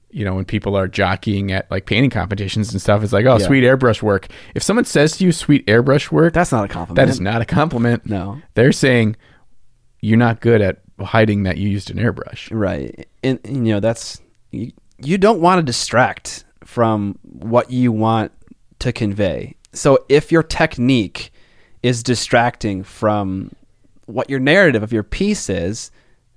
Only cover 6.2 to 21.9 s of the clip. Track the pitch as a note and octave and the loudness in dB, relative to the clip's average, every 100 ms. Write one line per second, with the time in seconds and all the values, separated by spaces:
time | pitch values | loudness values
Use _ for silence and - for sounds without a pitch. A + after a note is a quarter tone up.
6.2 | E3 E3+ F3 A#2+ G2+ - E2+ F2 C3+ C3 | 2 2 0 0 -4 -6 -6 2 2 2
7.2 | F#2 A#2 A#2 - D#3 C3 A#2 A#2 - G2+ | -2 -4 -2 0 0 0 0 0 -4 -6
8.2 | F#2 A#2+ - - B2+ - C3+ B2 A2 G#2+ | -6 -12 -8 2 2 4 2 4 2 -2
9.2 | _ _ - - - _ _ - G#2 A2+ | _ _ -20 -20 -20 _ _ -8 0 4
10.2 | A#2+ A2+ A#2 A2+ G2 - _ - G2 A2+ | 4 2 2 2 2 -2 _ -14 -2 2
11.2 | A2 G2+ F#2 E2 G2+ G2 - - A#2 - | 2 2 -2 -2 -2 -4 -6 -4 -4 -4
12.2 | - - - A2+ G2 E2 B1 - - _ | -10 -16 -10 -4 -4 -4 -8 -12 -20 _
13.2 | C3 C3 F#2+ C3+ A2+ G#2 A2 A2+ - - | -4 -4 -4 -4 0 0 0 -4 -8 -16
14.2 | _ _ _ - A#2+ - _ - C3+ F#3+ | _ _ _ -12 -12 -14 _ -12 -4 2
15.2 | G3 G#3+ E3+ F#3 D3+ A#2 - A2+ A#2+ - | 2 4 4 2 0 -4 -2 2 2 0
16.2 | - - - _ - - A2+ G#2+ G2+ - | -12 -16 -18 _ -10 -2 0 0 -4 -8
17.2 | - - F#2+ A#2 - B2+ B2 A2 A2 A2+ | -16 -14 -2 0 0 0 0 2 0 0
18.2 | G#2 - - - _ - B2+ - A2 G2+ | -2 -8 -20 -20 _ -8 -6 -2 -4 -2
19.2 | G2 C2+ - - _ - D3+ C3+ - C#3 | -2 -4 -10 -16 _ -2 2 2 4 2
20.2 | - E3 D3+ - D#3 - A#2+ C3 F#2 - | 4 0 0 -2 -2 0 2 2 0 -6
21.2 | - _ _ _ _ - A#2+ | -18 _ _ _ _ -6 -2